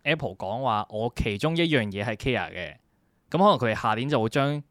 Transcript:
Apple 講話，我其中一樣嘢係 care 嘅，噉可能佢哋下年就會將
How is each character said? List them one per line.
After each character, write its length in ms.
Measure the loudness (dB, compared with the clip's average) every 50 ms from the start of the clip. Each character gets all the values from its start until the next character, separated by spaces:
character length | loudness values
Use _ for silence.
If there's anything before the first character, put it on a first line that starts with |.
| -2
Apple 320 | -2 0 0 -2 -6 -8
講 260 | -6 -6 -6 -4 -2 0
話， 240 | 0 0 0 0 -2
我 200 | -4 -4 -4 -2 -2
其 220 | -2 -2 -2 -2 0
中 180 | 0 0 0
一 40 | 2 2
樣 200 | 2 2 2 0
嘢 200 | 0 -2 -4 -4
係 120 | -4 -4
care 360 | -4 -2 -2 -2 -2 -2 -4 -8
嘅， 220 | -10 -10 -10 -12 -16 _ _ _ _ _ _ _ _ _ -2
噉 80 | 2 4
可 0 |
能 180 | 6 6 6 4
佢 140 | 2 0 0
哋 60 | 2
下 140 | 0 0 0
年 120 | 0 0
就 160 | 0 2 2 2
會 60 | 2
將 340 | 2 0 0 0 0 -4 -6 _